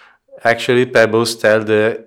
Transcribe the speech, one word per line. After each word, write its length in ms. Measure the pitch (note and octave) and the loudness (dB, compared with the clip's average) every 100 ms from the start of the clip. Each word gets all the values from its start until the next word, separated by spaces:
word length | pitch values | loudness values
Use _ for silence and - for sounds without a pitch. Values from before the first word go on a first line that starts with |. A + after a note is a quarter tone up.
| _ _ _ - | _ _ _ -6
actually 420 | A#2 A#2 - B2 B2+ | -2 -2 0 0 0
pebbles 500 | A#2+ A2 A2 A#2 - | 2 2 0 -2 -2
tell 280 | A2 A2 | 0 0
the 420 | G#2+ G#2+ A2 - | 0 0 0 -4